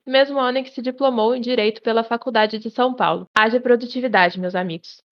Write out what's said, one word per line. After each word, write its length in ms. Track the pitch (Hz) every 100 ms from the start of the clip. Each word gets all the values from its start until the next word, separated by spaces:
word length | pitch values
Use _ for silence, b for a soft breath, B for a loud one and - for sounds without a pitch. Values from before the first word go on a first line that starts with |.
| -
mesmo 320 | 262 277 277
ano 200 | 254 254
em 60 |
que 60 | 262
se 120 | -
diplomou 520 | 240 254 269 240 220
em 60 | 254
Direito 400 | 233 247 214 220
pela 240 | - 226
Faculdade 540 | 226 233 262 220 214 220
de 120 | 226
São 220 | - 254
Paulo. 340 | 254 165 170 185
Haja 240 | - 220 247
produtividade, 800 | 247 240 240 262 247 202 175 180
meus 160 | 180
amigos. 480 | 185 185 165 - - _